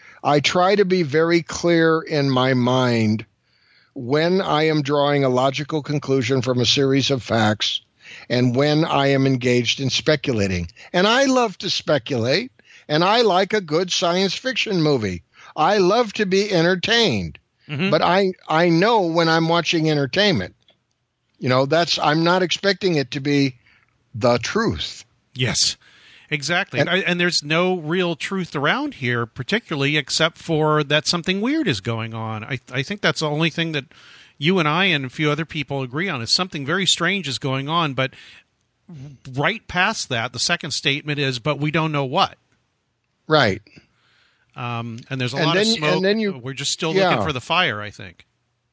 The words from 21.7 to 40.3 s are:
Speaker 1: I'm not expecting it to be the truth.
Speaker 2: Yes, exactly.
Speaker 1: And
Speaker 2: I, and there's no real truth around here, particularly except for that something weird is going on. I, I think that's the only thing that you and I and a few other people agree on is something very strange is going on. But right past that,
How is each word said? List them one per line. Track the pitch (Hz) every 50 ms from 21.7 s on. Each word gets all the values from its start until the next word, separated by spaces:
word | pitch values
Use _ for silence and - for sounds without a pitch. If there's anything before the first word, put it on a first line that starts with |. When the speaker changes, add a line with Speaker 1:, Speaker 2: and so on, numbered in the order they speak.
| 156 165 170 156 - -
Speaker 1:
I'm | 156 151 151 160 165
not | 170 180 185 185
expecting | 165 - - - 196 196 - 214 185 170
it | 147 135 -
to | - 143
be | 135 147 143 143 139 135 131 _ _ _ _ _ _ _ _ _ _ _ -
the | 110 117 120 120 120
truth. | 120 - - 208 226 165 87 76 - - - - - _ _ _ _ _ -
Speaker 2:
Yes, | 120 127 113 - - - - - - _ _ - - - - - - - _
exactly. | 156 147 135 143 175 180 196 - - 127
Speaker 1:
And | 147 170
Speaker 2:
I, | 175 185
and | 165 165 175 175
there's | 175 175 160 - 147
no | 147 156 170 180 185 185 180
real | 151 147 170 185 180 175 165
truth | - - - 196 190 175 - -
around | 147 135 156 196 254 294 294 -
here, | - 131 120 123 120 117
particularly | 117 _ - 127 - 196 226 - - 170 139 139 143 151 151
except | 135 - - - 160 165 - -
for | - - 165 151 156 151 151 151 151
that | 139 147 151 - -
something | - 175 156 185 185 196
weird | 214 254 294 320 302 196
is | 123 95
going | - 120 117 113 110 113 110
on. | 113 110 110 110 104 110
I, | - 135 127 - -
I | 127 131 135
think | - 202 202
that's | - 170 147 -
the | 160 151
only | 147 151 165 160
thing | - - 165 165 156
that | 147 - - - - - - - - - - _ -
you | 143 160 190 185
and | 156 151
I | 151 175 196
and | 190 165 143 135
a | 127
few | - - 156 147
other | 147 147 165
people | - - 160 139 - 143 139 131
agree | 123 117 151 185 196
on | 156 123
is | 113 107 -
something | - 185 185 - 156 139
very | 127 170 196 185 -
strange | - - 170 175 196 196 160 143
is | 123 -
going | - 139 131 135 135 143
on. | 165 175 165 147 131
But | 131 131 131 - - - - - - _ _ _ _ _ _ _ _ _ - 175 139 131 147 135 - - 131
right | 123 131 151 170 214 220 - -
past | - 180 185 214 220 - - -
that, | 131 113 113 127